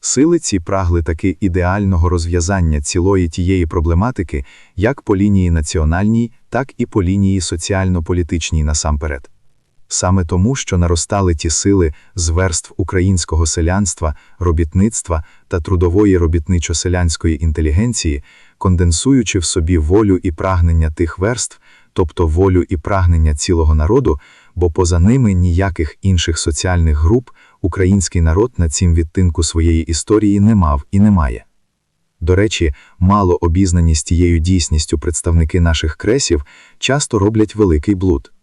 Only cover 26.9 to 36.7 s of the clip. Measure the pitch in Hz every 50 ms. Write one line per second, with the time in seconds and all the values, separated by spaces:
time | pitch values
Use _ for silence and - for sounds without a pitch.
26.9 | 76 73 76 82 107 127 127 - - _ _ _ _ _ - 92 - 98 95 90
27.9 | 98 101 92 - - 95 85 80 80 92 110 127 _ - 87 80 76 - 98 87
28.9 | 82 82 82 80 _ - 92 90 80 - 80 - - 85 82 82 82 82 80 -
29.9 | 82 - - - 107 107 107 104 101 101 101 104 113 104 90 76 71 69 - _
30.9 | - 98 101 107 104 92 78 65 57 57 - _ _ _ _ _ _ _ _ _
31.9 | _ _ _ _ _ _ - 82 92 92 104 107 - - - 78 73 - - _
32.9 | _ _ 90 92 101 104 101 90 87 80 - 85 80 92 98 95 85 87 85 82
33.9 | 80 76 - - 90 82 90 87 85 82 78 87 95 92 82 - - 78 - -
34.9 | - 78 - - 80 - - 92 85 85 82 80 - 92 85 85 80 78 - 80
35.9 | - - - 104 113 139 139 - 87 78 71 - - - - -